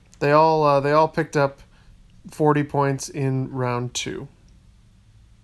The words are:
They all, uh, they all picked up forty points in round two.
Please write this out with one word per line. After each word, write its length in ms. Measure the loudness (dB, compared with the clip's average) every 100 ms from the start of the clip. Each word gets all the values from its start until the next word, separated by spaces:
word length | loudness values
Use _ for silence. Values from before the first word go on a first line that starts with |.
| _ -4
They 100 | 2
all, 320 | 4 4 4
uh, 160 | 2 2
they 140 | 2
all 160 | 2 2
picked 280 | 0 -4 0
up 240 | -2 -4 -20 _ -20 -20 -20 -20 -18
forty 320 | -2 0 2
points 460 | 0 -2 -2 -2 -8
in 420 | -6 -4 -2 -4
round 420 | -6 -4 -4 -6
two. 340 | -8 -10 -10 -14 _ _ -20 _ _ _ _ _ -20 -20 _